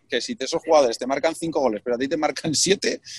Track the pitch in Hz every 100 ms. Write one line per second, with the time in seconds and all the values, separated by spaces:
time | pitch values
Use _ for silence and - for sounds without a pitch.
0 | _ 120 - 117 131 165 - 156 123 117
1 | 127 143 160 160 165 151 131 104 123 120
2 | 139 160 147 - 165 139 175 202 - -
3 | -